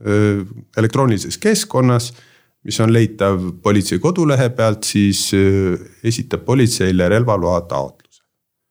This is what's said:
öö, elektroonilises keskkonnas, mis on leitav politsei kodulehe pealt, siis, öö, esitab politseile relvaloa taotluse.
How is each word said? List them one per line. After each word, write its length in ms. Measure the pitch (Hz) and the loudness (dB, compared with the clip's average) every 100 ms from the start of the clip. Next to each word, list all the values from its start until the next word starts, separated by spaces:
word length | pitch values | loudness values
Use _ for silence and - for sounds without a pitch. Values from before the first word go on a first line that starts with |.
| 104 | -2
öö, 380 | 104 104 101 98 113 - - | 2 2 0 -4 -12 -8 -2
elektroonilises 600 | 110 131 131 98 - - | 0 2 2 0 -4 -4
keskkonnas, 760 | 208 214 - 127 127 120 117 - _ _ _ _ | 0 0 0 0 2 2 0 -10 _ _ _ _
mis 160 | - - | -8 -2
on 120 | 113 | 2
leitav 480 | 117 110 107 98 92 90 87 | 4 2 0 0 0 -4 -4
politsei 360 | 104 101 92 117 | 0 0 0 -2
kodulehe 500 | 156 175 156 131 123 120 | -2 0 0 2 0 0
pealt, 280 | 113 104 | -2 -2
siis, 500 | - 104 101 95 - | -2 0 0 0 0
öö, 420 | 98 98 98 95 87 - _ | 0 2 2 0 -4 -8 _
esitab 400 | 113 117 117 82 | -4 -4 -4 -6
politseile 640 | - 131 120 - 92 92 90 | 0 2 2 0 0 2 2
relvaloa 520 | 107 120 98 87 87 | 2 2 0 0 -2
taotluse. 600 | 87 69 69 - _ _ _ _ _ _ _ | -2 -6 -6 -12 _ _ _ _ _ _ _